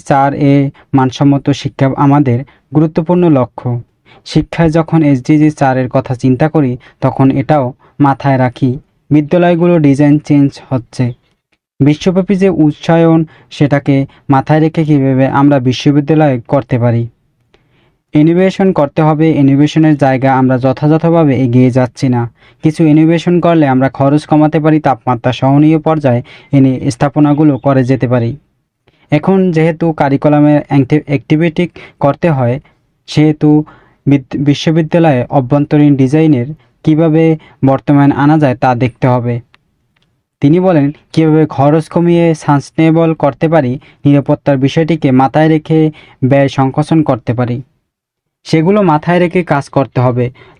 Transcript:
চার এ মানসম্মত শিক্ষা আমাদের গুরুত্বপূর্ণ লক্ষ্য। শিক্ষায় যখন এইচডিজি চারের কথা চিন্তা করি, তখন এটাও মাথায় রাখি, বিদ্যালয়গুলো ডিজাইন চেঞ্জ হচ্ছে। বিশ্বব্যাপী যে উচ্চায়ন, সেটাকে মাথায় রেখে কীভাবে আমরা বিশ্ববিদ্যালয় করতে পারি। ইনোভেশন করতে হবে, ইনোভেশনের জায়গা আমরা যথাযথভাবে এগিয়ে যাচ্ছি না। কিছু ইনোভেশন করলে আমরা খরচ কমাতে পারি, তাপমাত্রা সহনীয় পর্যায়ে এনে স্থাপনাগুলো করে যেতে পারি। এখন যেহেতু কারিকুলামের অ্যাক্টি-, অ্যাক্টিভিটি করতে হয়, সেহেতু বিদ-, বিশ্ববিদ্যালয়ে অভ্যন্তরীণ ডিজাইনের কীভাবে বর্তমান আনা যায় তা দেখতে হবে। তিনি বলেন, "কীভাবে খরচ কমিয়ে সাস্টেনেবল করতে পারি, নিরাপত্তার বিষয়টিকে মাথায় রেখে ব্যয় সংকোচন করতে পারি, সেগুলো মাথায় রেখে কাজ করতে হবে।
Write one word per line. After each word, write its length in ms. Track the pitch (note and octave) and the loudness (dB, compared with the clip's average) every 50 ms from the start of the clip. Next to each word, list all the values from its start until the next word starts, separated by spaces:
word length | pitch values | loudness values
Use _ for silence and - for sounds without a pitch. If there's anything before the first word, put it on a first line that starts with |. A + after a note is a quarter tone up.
| - | -4
চার 280 | - D3 C3+ C3+ C#3+ C#3 | -2 0 0 0 0 -2
এ 360 | - D3 C#3 C#3 C#3+ C#3 C#3 - - _ _ - | 0 0 2 2 2 0 -2 -6 -10 _ _ -2
মানসম্মত 560 | C3+ C3 B2+ - - D3 C#3 C#3+ C#3 - - | 0 0 -2 -2 0 0 0 0 0 -2 -4
শিক্ষা 400 | C#3 - - - - - C3+ C3+ C3 | -4 -4 -6 -10 -4 -2 -2 -2 0
আমাদের 480 | - C#3+ C#3 C#3 D3 D3 C3 A#2+ A#2+ C#3 - _ _ _ _ - | 0 0 2 2 2 2 0 -2 -2 -4 -10 _ _ _ _ -2
গুরুত্বপূর্ণ 560 | D3 D#3 E3 D#3+ - E3 D#3+ F3+ F3+ F3+ E3+ | 0 0 0 -2 -4 -2 -2 0 0 2 2
লক্ষ্য। 500 | D3+ C3 B2 - _ - - B2+ A#2+ A#2+ - - _ _ _ _ - - _ | 2 0 0 -2 _ -8 -8 -6 -6 -6 -10 -14 _ _ _ _ -20 -20 _
শিক্ষায় 460 | - - D#3 D3+ - - - E3+ E3 | -4 -4 -2 -2 -2 -2 0 0 0
যখন 320 | D3+ E3 D#3+ - E3 D#3+ D#3 | 0 0 -2 0 0 0 2
এইচডিজি 480 | C#3+ C#3+ B2+ B2 - D#3 D3+ D3+ D#3 | 2 0 0 0 0 2 2 2 0
চারের 380 | D3+ - C#3+ C3+ C3 C3 B2+ B2 | 0 0 -2 0 0 -2 -4 -2
কথা 260 | - C3+ B2+ - C3 | -4 -4 -4 -4 -6
চিন্তা 340 | A#2+ - C3 B2+ B2 D#3 D#3 | -4 -2 -2 0 0 -2 -2
করি, 280 | - E3 C#3+ B2+ B2 - - - _ _ | 0 -2 -2 -2 -4 -8 -12 -20 _ _
তখন 300 | - C3+ - - C3+ C3+ | -4 -4 0 0 0 0
এটাও 420 | C3+ C#3 C3 - D#3 D3+ C3 A#2+ - - _ _ _ - | 0 -2 -2 -2 -2 -2 -2 -4 -8 -12 _ _ _ -2
মাথায় 380 | C#3+ C#3 C3+ - - C#3+ C3+ B2+ | 0 0 0 -2 -2 -2 0 0
রাখি, 400 | B2+ B2 B2 - C3+ B2+ B2 D3+ - _ _ _ _ _ | 0 -2 -2 -2 -4 -4 -4 -6 -10 _ _ _ _ _
বিদ্যালয়গুলো 680 | C#3+ D3+ D3+ C#3+ - F3 F3 F3 F3 E3 E3+ F3 F3 E3+ | 0 0 0 0 0 0 2 2 0 2 2 2 2 2
ডিজাইন 400 | D3+ C#3+ C#3 C3+ D3 C#3+ D3 D3 | 2 2 2 2 2 2 2 0
চেঞ্জ 420 | - - D3+ C#3+ C#3 C#3 - - - - | 0 0 0 2 2 0 -2 -8 -10 -8
হচ্ছে। 440 | C#3 B2+ A#2 - - - B2+ A#2+ A#2+ - _ _ _ _ _ _ _ _ _ _ _ - | -8 -8 -8 -10 -8 -6 -6 -6 -6 -10 _ _ _ _ _ _ _ _ _ _ _ 0
বিশ্বব্যাপী 540 | C#3 C#3+ D3+ - - F#3+ F3 F#3+ F#3 - G#3 | 0 0 0 0 -2 -2 -2 -2 -2 -2 -2
যে 160 | F3+ G3 G3 | 0 0 0
উচ্চায়ন, 720 | F3+ - D#3 D3+ D3 - - - E3 E3+ E3 E3 E3 E3 D#3+ - - - _ _ | 0 2 0 0 0 -2 -2 0 0 2 2 2 2 2 0 -4 -8 -18 _ _
সেটাকে 560 | - - D3+ C#3 D3 C#3+ C#3 - C#3 C3+ C3+ - _ _ _ - | -4 -2 0 0 0 -2 0 0 -2 -2 -2 -4 _ _ _ -2
মাথায় 300 | C3+ C3+ C3 - D3+ D#3 | -2 -2 0 0 0 0
রেখে 240 | D#3 D#3+ D#3+ - D#3+ | 0 0 0 -2 0
কীভাবে 420 | D3+ D3+ C#3+ C3+ C3+ C3 C3 C3+ | 0 0 0 2 0 0 0 0
আমরা 340 | C3 - C#3 C#3+ D3 C#3+ C#3 | 0 0 2 2 2 2 2
বিশ্ববিদ্যালয় 800 | B2 B2+ B2 - - D3 C#3 D3 D3 C#3+ D#3+ D#3 D#3 D3 C3 B2 | 0 -2 -4 0 -2 0 0 0 0 0 0 2 2 0 0 -2
করতে 380 | - - - C#3 C3 - C#3+ B2 | -4 -4 -4 -4 -2 -2 -4 -2
পারি। 300 | A#2+ A#2+ A#2 A#2 A#2 A#2 - _ _ _ _ _ _ _ _ _ _ _ _ _ _ _ _ _ _ _ - | 0 0 0 -2 -4 -6 -10 _ _ _ _ _ _ _ _ _ _ _ _ _ _ _ _ _ _ _ 0
ইনোভেশন 580 | D3+ D3+ D#3+ E3+ F3 F#3 F#3+ F3+ - G3 F#3+ F3+ | 2 2 2 2 2 0 0 0 0 0 0 0
করতে 300 | - D3 C#3+ - - D#3+ | 0 -2 -2 -2 0 0
হবে, 280 | D3+ D#3+ D3 D#3 D#3+ | 0 0 2 0 0
ইনোভেশনের 680 | D#3 D3 C#3 C3+ C#3 C#3 D3 D3 - D#3+ D#3+ D#3 D3+ | 2 2 2 2 2 2 0 0 2 2 2 2 2
জায়গা 380 | C3+ D3 C3+ C3 C3 B2 C3+ C3 | 2 0 0 0 0 0 0 0
আমরা 240 | B2+ C3 B2+ C3 B2+ | 0 0 0 0 0
যথাযথভাবে 800 | B2 C3+ B2+ - - D3+ D#3 D#3+ - E3 E3 E3+ E3 D3 C3 | 0 -2 -2 0 0 0 0 0 0 0 0 2 2 0 0
এগিয়ে 340 | A#2+ C3 B2 A#2+ B2+ B2+ C3 | 0 -2 0 2 2 2 2
যাচ্ছি 380 | A#2 C3 B2+ B2 - - - C3+ | 2 0 -2 -2 -4 -4 -4 -2
না। 220 | B2 A#2+ A#2 A#2 - _ _ _ _ _ - | -2 -2 -4 -6 -10 _ _ _ _ _ -4
কিছু 220 | D#3+ D3+ - E3 | -4 -2 0 2
ইনোভেশন 560 | D#3 D3 D#3 D#3+ D#3+ E3+ E3 - F3+ F3 F3 | 2 4 4 4 2 2 0 0 0 0 0
করলে 260 | D#3+ E3+ E3+ E3 D3+ | 0 2 2 2 2
আমরা 220 | C3+ C3 B2+ C3+ C3+ | 2 0 0 0 -2
খরচ 380 | - - C#3 C#3 C#3+ D3 - | -2 -2 0 0 0 -2 -2
কমাতে 340 | - D#3+ D3+ D3+ D3+ - E3 | -2 0 0 0 0 0 0
পারি, 200 | D3 D#3+ D#3 D#3 | 0 0 0 0
তাপমাত্রা 520 | D3+ C#3+ B2+ - _ B2+ B2 A#2+ - B2+ A#2+ | 0 -2 -4 -2 _ -6 -6 -4 -4 -4 -4
সহনীয় 460 | - - C3+ C#3 C#3+ D3+ D3+ D#3+ D#3+ | -2 0 0 2 2 4 2 2 0
পর্যায়ে 440 | D#3 D#3+ D#3+ D#3+ D3 C3 A#2+ A#2+ A#2+ - - - - _ - | 0 -2 -2 0 0 0 -2 -2 -4 -8 -16 -20 -10 _ 0
এনে 380 | C#3 C3+ C3+ C3 B2 - C#3 | 2 2 2 0 -2 -4 -6
স্থাপনাগুলো 680 | - - D3+ C#3+ - D3+ D3 D3 D3 C#3 D#3+ D3+ C#3 A#2+ | -4 -4 -4 -4 0 0 0 0 2 2 2 0 0 0
করে 260 | - C#3+ C#3 C3 C3 | -2 0 0 0 0
যেতে 240 | A#2+ C3+ B2 C#3 A#2+ | 0 -2 -2 -2 -2
পারি। 280 | B2 B2 A#2 A#2 - D3 _ _ _ _ _ _ _ _ _ _ _ _ _ _ | -2 -2 -2 -4 -6 -10 _ _ _ _ _ _ _ _ _ _ _ _ _ _
এখন 420 | - D3+ D3+ - F#3+ F#3+ F#3 F#3 E3 | -4 -2 0 0 0 0 0 0 0
যেহেতু 400 | D#3+ D#3 E3 E3 D#3+ - E3 D#3 | 0 0 0 -2 -2 -4 -4 -2
কারিকুলামের 680 | - D#3 C#3 C#3 C3 - D3+ D3 D3 D3 D3 D3 D3 - - | -2 -2 -2 0 0 0 0 2 2 2 2 2 0 -2 -2
অ্যাক্টি-, 340 | C#3 C#3+ C3+ A#2+ D3+ D3+ D3 | -2 -2 0 0 -2 -2 -2
অ্যাক্টিভিটি 640 | - C#3+ C#3 - - D#3 D3+ E3 E3+ D#3 - F3 E3+ - - - - _ _ | -4 -6 -6 -2 -2 -2 0 0 -2 -2 -4 -4 -6 -8 -14 -20 -20 _ _
করতে 300 | - C#3+ C#3+ - - F3 | -2 -2 -2 0 -2 -2
হয়, 300 | D#3 C3+ B2+ A#2 B2 C#3 - _ _ _ _ _ _ _ _ | 0 0 -2 -2 -4 -6 -8 _ _ _ _ _ _ _ _
সেহেতু 580 | - - D#3 D3+ D#3 D3+ D3+ D#3 D3+ D3+ D3+ D3+ - - _ _ _ _ _ _ | -4 0 2 2 2 2 0 0 2 2 2 0 -4 -12 _ _ _ _ _ _
বিদ-, 320 | D3 C#3 C#3 C3 - - - | 0 0 0 -2 -6 -8 -4
বিশ্ববিদ্যালয়ে 880 | C#3+ C#3 C#3+ - - F3 D#3+ E3 E3 D#3+ - E3+ E3 D#3+ C#3+ B2 A#2+ - | -2 -2 -2 -2 -2 -2 0 0 -2 0 0 0 2 2 0 0 -2 -2
অভ্যন্তরীণ 680 | - D3 B2+ A#2+ C#3+ C#3+ C#3+ - - D3+ D3 D3 C#3+ | -4 -4 -2 0 -2 -2 0 0 2 2 4 4 4
ডিজাইনের 500 | C3 C3+ B2+ C#3 D#3 D#3+ D#3+ D3 B2 A#2+ D3 D#3 - _ _ _ _ - | 2 2 2 2 2 2 2 2 0 -2 -6 -10 -14 _ _ _ _ -2
কীভাবে 520 | - D#3 D3+ E3 E3 D3+ D#3+ E3 D#3+ D#3+ D#3 - - - _ - | -2 0 2 0 2 2 2 2 2 0 -2 -6 -12 -8 _ -2
বর্তমান 480 | C3+ C3+ C3 - - D3 C#3+ C#3 C#3 C#3 | 0 0 -2 0 0 0 2 2 2 0
আনা 260 | - C#3 D3 D#3 D#3+ | 0 0 2 2 2
যায় 180 | D3+ C3+ B2 | 2 0 0
তা 180 | A#2+ - C3 B2 | -2 -2 -2 0
দেখতে 340 | A#2 C3 B2 - _ - C3 | 0 -2 -4 -4 _ -2 0
হবে। 320 | B2 B2 A#2+ A#2+ A#2+ A#2+ - _ _ _ _ _ _ _ _ _ _ _ _ _ _ _ _ _ _ _ | 0 0 -2 -4 -6 -6 -10 _ _ _ _ _ _ _ _ _ _ _ _ _ _ _ _ _ _ _
তিনি 200 | - C#3 D#3 F3+ | 0 2 2 2
বলেন, 320 | F3+ F#3+ F3+ D3+ C#3 C#3+ D3 - _ _ - | 2 2 2 2 0 0 -4 -8 _ _ -2
"কীভাবে 340 | - D#3+ D#3+ D3+ D#3 D#3 | 0 0 2 2 2 0
খরচ 420 | D3 - - C3+ D3 D3 D#3+ D#3 - | 0 0 0 0 2 2 0 -2 -2
কমিয়ে 460 | - F3 E3+ E3+ E3+ E3+ E3+ E3 D#3+ | -4 -2 0 2 2 2 2 0 -2
সাস্টেনেবল 800 | D3+ - - D3 C#3+ - - - - D#3+ D#3+ D#3+ E3 E3 E3 D#3+ | -2 -2 -2 -2 -2 -2 -4 -4 0 0 2 2 2 0 0 -2
করতে 340 | - - C#3+ C3+ - - D#3+ | -2 -4 -4 -2 -2 -2 0
পারি, 300 | E3 D#3+ C#3 B2 B2 B2+ - - _ _ - | 0 0 0 -2 -6 -8 -12 -18 _ _ 0
নিরাপত্তার 520 | C#3+ C#3+ C#3+ C3+ - D3 - _ - C#3+ | 0 2 2 0 -2 -4 -2 _ -2 -2
বিষয়টিকে 540 | C3 C3 C#3 - E3 E3 D3+ C3 - - C#3+ | 0 -2 -2 -2 -2 -2 -2 -2 -2 0 0
মাথায় 380 | B2+ C3 C3 C3+ - D#3 D#3 D#3+ | 2 2 0 0 0 0 2 2
রেখে 420 | D#3+ D#3 D#3 - D#3+ D#3+ D#3 D#3 D3+ - - - - _ - | 0 0 -2 -2 0 0 0 0 -2 -8 -16 -20 -8 _ -2
ব্যয় 240 | B2 C3+ C#3 C#3 C#3 | 0 2 0 0 0
সংকোচন 540 | - - C3+ C3+ B2+ - D3 - E3+ D#3+ D3 | -2 -2 -4 -2 -2 -4 -4 0 0 0 0
করতে 320 | - C3+ A#2 - - A#2+ | 0 -4 -4 -4 -6 -6
পারি, 280 | A#2 B2 A#2+ B2 B2 C3 - _ _ _ _ _ _ _ _ _ _ _ _ _ _ _ | -4 -4 -6 -6 -8 -10 -14 _ _ _ _ _ _ _ _ _ _ _ _ _ _ _
সেগুলো 380 | - - D#3+ - C#4 - G#3+ G3+ | -2 -2 0 0 0 0 0 2
মাথায় 360 | F3+ D3+ D3+ - E3 F3 F3 | 0 0 0 -2 -2 0 0
রেখে 260 | F3+ E3+ E3+ F#3 E3+ | 0 0 -2 -4 -4
কাজ 240 | - D#3 C#3+ C#3 - | -2 -4 -4 -4 -4
করতে 320 | - C#3+ C#3 A#2+ - C3 | -4 -4 -4 -2 -2 -2
হবে। 300 | B2 B2+ B2 B2 B2 B2 B2+ - - - _ | -2 -2 -2 -2 -4 -6 -8 -12 -20 -20 _